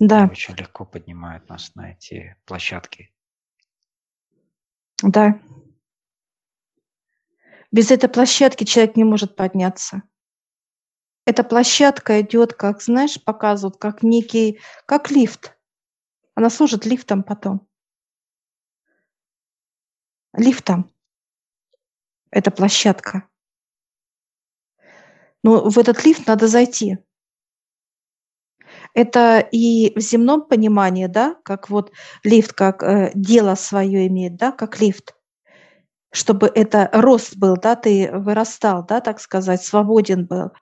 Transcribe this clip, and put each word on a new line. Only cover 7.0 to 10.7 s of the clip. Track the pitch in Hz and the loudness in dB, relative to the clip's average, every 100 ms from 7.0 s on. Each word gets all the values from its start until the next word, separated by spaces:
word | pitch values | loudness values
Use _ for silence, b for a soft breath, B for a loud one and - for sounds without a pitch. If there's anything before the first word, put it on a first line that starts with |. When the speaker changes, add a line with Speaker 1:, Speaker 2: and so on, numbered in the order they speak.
| _ _ _ b b b b | _ _ _ b b b b
Speaker 1:
Без | 214 220 | 2 4
этой | 254 254 | 4 2
площадки | 240 247 - 269 - | 2 0 4 2 2
человек | 208 233 220 220 | -2 2 2 2
не | |
может | 220 214 196 | 2 0 -4
подняться. | - 190 190 185 185 - 196 - _ _ _ _ _ _ | -6 -6 -2 -4 -6 -12 -14 -16 _ _ _ _ _ _